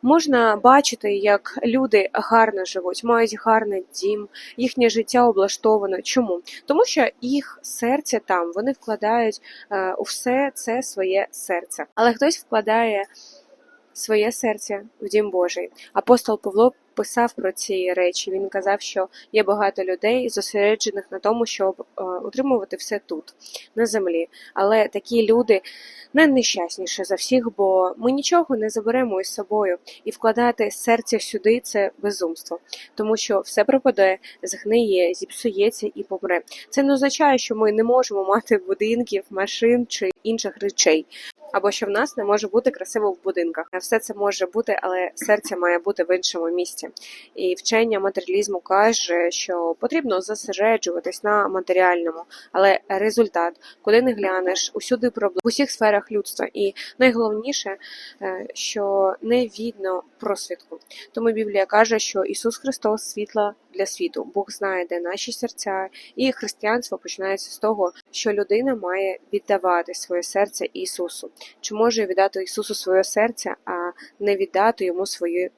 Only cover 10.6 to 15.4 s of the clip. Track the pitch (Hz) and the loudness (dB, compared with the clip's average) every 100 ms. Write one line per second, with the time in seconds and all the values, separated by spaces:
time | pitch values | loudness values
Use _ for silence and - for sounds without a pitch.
10.6 | - 233 262 - 190 190 - - - 175 | -4 -4 -4 -4 0 0 -2 -8 -4 -4
11.6 | 175 - 147 - 233 233 277 330 - 220 | -4 -12 -10 2 2 4 0 0 -2 -2
12.6 | 208 220 226 208 202 - - - _ _ | 0 0 2 -2 -4 -12 -20 -20 _ _
13.6 | _ _ _ - - 214 208 240 233 208 | _ _ _ -14 -2 0 0 0 -2 -4
14.6 | - 202 214 _ 202 208 208 185 | -6 -10 -10 _ -2 0 2 0